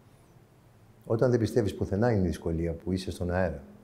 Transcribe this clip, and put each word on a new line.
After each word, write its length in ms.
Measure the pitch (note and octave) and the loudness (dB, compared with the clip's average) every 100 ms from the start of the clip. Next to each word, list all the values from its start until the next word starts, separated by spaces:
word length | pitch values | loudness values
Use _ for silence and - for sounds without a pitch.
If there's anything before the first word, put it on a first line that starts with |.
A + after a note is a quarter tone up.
| - - - - - - - - - - | -20 -20 -20 -20 -20 -20 -20 -20 -20 -16
Όταν 260 | - A2+ C3 | -4 2 4
δεν 80 | A#2+ | 4
πιστεύεις 360 | G#2 B2 G2+ | 2 2 0
πουθενά 360 | - F#2+ G2 B2 | -2 -2 2 2
είναι 140 | G#2 | 2
η 20 | F2 | 2
δυσκολία 460 | D#2 F2 E2 E2+ | 0 -2 -2 -2
που 200 | D#2 - | -4 -2
είσαι 180 | F#2 F#2 | -4 -4
στον 200 | E2+ F2 | -6 -2
αέρα 320 | F2+ F2+ C#2+ - - | 0 0 -4 -12 -20